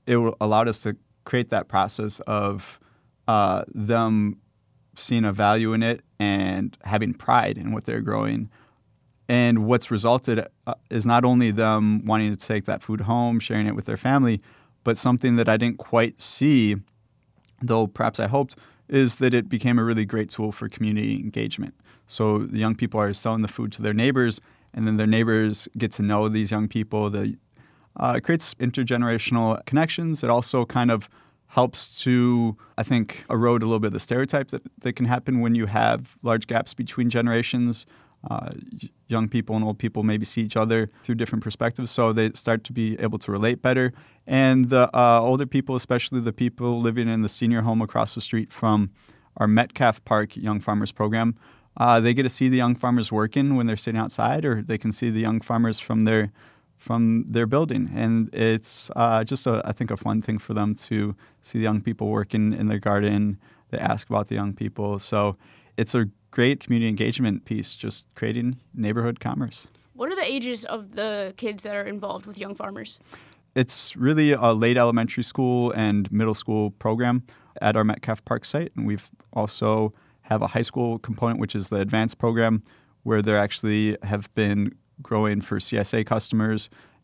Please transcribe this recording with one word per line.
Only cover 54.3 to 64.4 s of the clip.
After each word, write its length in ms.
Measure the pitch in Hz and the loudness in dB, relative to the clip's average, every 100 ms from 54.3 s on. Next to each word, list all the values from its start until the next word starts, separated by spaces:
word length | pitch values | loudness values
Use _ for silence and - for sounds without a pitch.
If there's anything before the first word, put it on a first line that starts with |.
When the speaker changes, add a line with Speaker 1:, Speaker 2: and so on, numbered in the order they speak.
| 147 | 0
Speaker 1:
or 200 | 151 110 | 0 -2
they 160 | - 110 | -2 -4
can 120 | 113 | -4
see 200 | 104 120 | -2 -2
the 80 | 110 | 0
young 200 | 113 110 | 0 -2
farmers 380 | - 113 117 107 | -2 0 0 -2
from 260 | - 110 110 | -2 0 4
their, 260 | 110 104 - - _ _ _ | 4 2 -4 -20 _ _ _
from 480 | - 117 113 113 113 | -4 0 2 2 0
their 180 | 113 113 | 0 2
building. 460 | 139 160 117 - | 0 0 -2 -4
And 400 | 113 113 113 110 | -2 0 0 0
it's, 560 | 107 110 113 - - - - | 0 0 0 -4 -12 -8 0
uh, 280 | 117 110 | 2 2
just, 220 | 110 135 131 | -2 -4 -2
a, 160 | 110 - | -2 -2
I 80 | |
think, 180 | 107 113 | -6 -6
a 60 | 104 | -4
fun 260 | 110 107 | -2 -2
thing 160 | - 110 | -2 -4
for 160 | - 107 | -4 -4
them 180 | 104 107 | -2 -4
to 400 | - 107 104 104 - _ | -4 -4 -2 -6 -16 _
see 160 | - 113 | -8 -2
the 40 | |
young 180 | 110 107 | 0 0
people 260 | 107 110 107 | -2 -4 -2
working 460 | 107 101 110 107 | -2 -2 0 0
in 160 | 107 104 | 0 -2
their 100 | 104 | -2
garden. 580 | 104 101 104 104 104 101 _ _ _ | 0 2 2 2 0 -4 _ _ _
They 80 | - | -4
ask 320 | 95 107 - | -2 -2 -2
about 200 | 107 104 | -2 -2
the 60 | |
young 180 | 110 | -4